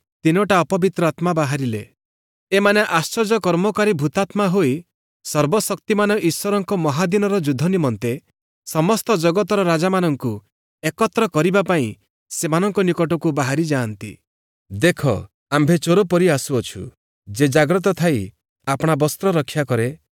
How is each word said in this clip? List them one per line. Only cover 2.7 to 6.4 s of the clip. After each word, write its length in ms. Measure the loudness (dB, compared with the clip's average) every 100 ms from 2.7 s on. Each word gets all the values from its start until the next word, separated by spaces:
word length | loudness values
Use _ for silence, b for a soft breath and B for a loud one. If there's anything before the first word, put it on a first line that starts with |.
| 2
ଆଶ୍ଚର୍ଯ୍ୟ 560 | 2 0 -2 -2 0 0
କର୍ମକାରୀ 540 | 2 0 0 0 0
ଭୂତାତ୍ମା 520 | 0 -2 -2 -4 0 0
ହୋଇ 260 | 2 2 0 -6 _ _ _ -6
ସର୍ବଶକ୍ତିମାନ 840 | -2 2 0 -2 -6 -2 0 2 2
ଈଶ୍ୱରଙ୍କ 540 | 0 -2